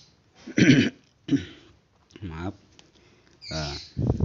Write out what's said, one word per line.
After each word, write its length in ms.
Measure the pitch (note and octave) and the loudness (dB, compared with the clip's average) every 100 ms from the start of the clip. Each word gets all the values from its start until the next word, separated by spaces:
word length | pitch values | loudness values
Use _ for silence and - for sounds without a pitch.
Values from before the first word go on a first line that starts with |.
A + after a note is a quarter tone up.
| - _ _ _ - | -20 _ _ _ -6
<clears throat> 1800 | - - C3 - - _ _ - - - - - _ _ _ _ - F#2 | 4 6 6 4 -2 _ _ -2 -2 -2 -18 -20 _ _ _ _ -16 -14
Maaf. 240 | D#2+ F2+ - _ _ - _ _ _ _ _ - | -10 -10 -12 _ _ -20 _ _ _ _ _ -12
Nah, 240 | D#3 D#3 C#2+ - - - - | -10 -10 -12 -14 -6 -2 0